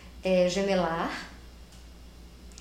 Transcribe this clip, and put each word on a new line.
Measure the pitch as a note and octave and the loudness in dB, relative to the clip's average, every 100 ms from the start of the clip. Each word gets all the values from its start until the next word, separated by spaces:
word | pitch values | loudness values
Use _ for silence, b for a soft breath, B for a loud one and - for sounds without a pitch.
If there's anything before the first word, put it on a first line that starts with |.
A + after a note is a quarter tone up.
| B B | B B
é, | F#3 F#3 F3+ | 4 6 6
gemelar. | F#3 G3 F#3 E3 E3 B3+ - - - - - - - - - - - - - - B | 4 2 4 4 2 -2 -4 -10 -14 -18 -18 -20 -20 -20 -18 -20 -18 -20 -18 -18 B